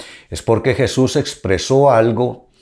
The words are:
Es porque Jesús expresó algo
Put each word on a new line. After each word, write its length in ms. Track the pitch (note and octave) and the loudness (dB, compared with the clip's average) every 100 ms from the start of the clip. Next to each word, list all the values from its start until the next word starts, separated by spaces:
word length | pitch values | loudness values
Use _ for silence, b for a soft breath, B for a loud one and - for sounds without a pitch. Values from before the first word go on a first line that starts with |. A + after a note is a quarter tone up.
| B B B | B B B
Es 120 | - | -8
porque 320 | - A2+ C3 | 0 0 0
Jesús 420 | A#2+ B2 - C3 D3+ | 0 0 0 0 0
expresó 760 | - - F#2 F#2 - C3+ C#3 | -4 -6 -4 -4 0 2 4
algo 580 | A2+ A#2 A2 B2 B2 _ b | 4 2 0 -4 -6 _ b